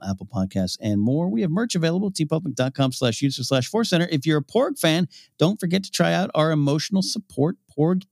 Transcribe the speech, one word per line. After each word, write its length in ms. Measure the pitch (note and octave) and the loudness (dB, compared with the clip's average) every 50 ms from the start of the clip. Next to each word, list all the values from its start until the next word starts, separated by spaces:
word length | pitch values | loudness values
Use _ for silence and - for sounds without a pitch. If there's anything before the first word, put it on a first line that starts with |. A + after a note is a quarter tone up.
| - | -4
Apple 200 | G2 F#2+ - F#2+ | -6 -6 -6 -8
Podcasts, 520 | G2 - G2 F#2+ F#2+ - G2 F#2 F2+ - - | -8 -4 -4 -4 -2 0 -2 -2 -2 -4 -4
and 180 | - G#2+ G#2 G2+ | -2 0 0 2
more. 300 | G2+ A#2 C3+ D#3 E3+ F#3 | 2 2 2 2 0 0
We 100 | G#3 A3+ | 0 0
have 100 | G#3 E3 | 0 0
merch 240 | D#3 G#3 A#3 A#3 - | 0 0 -2 -2 0
available, 360 | F3+ E3 D#3+ E3+ F#3+ G#3+ G3+ | 0 0 2 0 0 -2 -2
tee 140 | F#3+ - D#3 | -2 -2 -2
public 300 | D3 D#3 E3 F#3 F3+ B2 | 0 0 -2 -2 -4 -2
dot 180 | - B2+ C3 - | -2 -2 -2 0
com 160 | - C3+ C3 | 0 0 0
slash 300 | B2 - - A#2+ A2 - | 0 0 0 0 0 0
user 220 | C#3 C#3 C3 - B2+ | 0 -2 -2 -2 -4
slash 220 | - C3+ C3 B2 - | 0 0 0 0 0
Force 200 | - A3+ A3+ - | -2 -2 0 2
Center. 180 | F#3 E3 E3+ F3 | 2 0 0 0
If 140 | E3 C#3+ - | -2 -2 0
you're 140 | D#3 D#3 D3+ | 0 0 0
a 40 | C#3+ | 0
Porg 340 | - - A3 C4+ F4 C#4+ - | 0 0 0 0 0 0 0
fan, 300 | - E3 D#3 E3+ F3+ - - - - _ _ - | 0 2 2 2 0 -2 -4 -12 -20 _ _ 0
don't 200 | D3+ E3+ G#3+ - | 2 2 2 0
forget 260 | - F3 E3+ G3 F#3+ | -2 0 0 0 -2
to 60 | - | -2
try 200 | - - F3 E3+ E3+ | -2 0 2 2 2
out 180 | E3+ F#3+ - - | 2 0 0 0
our 160 | D#3 D#3 D#3+ | 2 2 2
emotional 500 | D#3+ D3+ C#3+ C#3 D3 D#3 - - G3 F#3+ | 2 2 2 2 2 0 0 0 0 0
support 540 | F#3 - - A3 - - - - C#3 E3 F#3+ - _ _ - - | 0 -2 -4 -8 -10 -8 -2 0 0 0 0 -4 _ _ -2 0
Porg 260 | D3+ E3 F#3 F#3 - - | 2 2 2 0 -2 -6